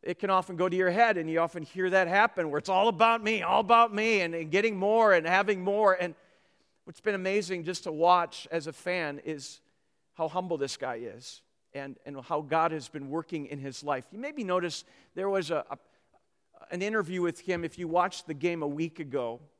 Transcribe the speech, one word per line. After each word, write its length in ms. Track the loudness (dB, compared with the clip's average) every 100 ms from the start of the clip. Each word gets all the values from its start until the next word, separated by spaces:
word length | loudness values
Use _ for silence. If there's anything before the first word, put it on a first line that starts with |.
it 180 | -8 -6
can 100 | 2
often 260 | 0 0 -2
go 140 | 0
to 80 | 2
your 140 | 2
head, 260 | 4 4 2
and 100 | 0
you 120 | 0
often 240 | -2 -4
hear 260 | -12 -4 2
that 180 | 2 4
happen 440 | 4 2 2 -2
where 80 | -2
it's 100 | 0
all 200 | 2 4
about 340 | 4 4 4
me, 180 | 0 -2
all 180 | 2 2
about 320 | 6 6 6
me, 300 | 4 2 2
and, 140 | 0 -4
and 160 | -2
getting 260 | 0 0 0
more 360 | 2 4 6
and 120 | 6 6
having 380 | 2 2 0
more. 300 | 0 4 4 4
And 140 | 0 -8 _ _ _ _ _ _
what's 180 | -20 -6
been 140 | -4 -2
amazing 480 | 0 -2 -2 -6
just 220 | -6 -8 -6
to 60 |
watch 560 | 2 6 6 4 -8 -8
as 160 | -6 -6
a 40 |
fan 480 | -10 -6 -4 -4 -6 -10
is 360 | -10 -12 -18 _ _ _ _ _
how 140 | -6 -4
humble 320 | -4 -4 -4
this 180 | -4 -4
guy 220 | -6 -6
is 400 | -10 -14 -18 -20 _ _ _
and, 240 | -12 -12 -14 -14
and 160 | -14
how 200 | -6 -6
God 300 | 0 0 0
has 160 | -2 -10
been 220 | -12 -8
working 380 | -8 -6 -8 -8
in 100 | -10
his 260 | -10 -10
life. 220 | -6 -6 -6
You 80 | -12
maybe 240 | -10 -8
noticed 420 | -2 0 -2 -8 -14 _ _ -6
there 120 | -2
was 220 | -2 0
a, 160 | -4 -4
a, 60 | -12 _ _ _ _ _ _ _ _ -10
an 140 | -6
interview 400 | -2 -2 -2 0
with 160 | -2 -2
him, 260 | -4 -2 -4
if 140 | -6
you 80 | 0
watched 400 | 2 2 -2 -12
the 80 | -4
game 260 | -2 -2
a 60 | -4
week 320 | -2 -6 -6
ago, 400 | -6 -4 -4 -8 -16 _